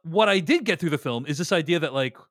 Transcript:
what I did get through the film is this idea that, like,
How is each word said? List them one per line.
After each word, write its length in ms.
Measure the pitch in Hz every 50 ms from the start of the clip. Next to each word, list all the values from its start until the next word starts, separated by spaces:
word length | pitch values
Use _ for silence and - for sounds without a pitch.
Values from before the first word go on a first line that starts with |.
what 260 | - 165 165 214 220 208
I 120 | 196 196
did 240 | 160 - 320 339 233
get 140 | 208 180 -
through 100 | 175 156
the 80 | 147 -
film 280 | - 131 120 120 135
is 100 | 151 143 156
this 140 | 175 -
idea 260 | 196 170 151 160 170 165
that, 120 | 156 135 131
like, 220 | 135 131 127 - - - _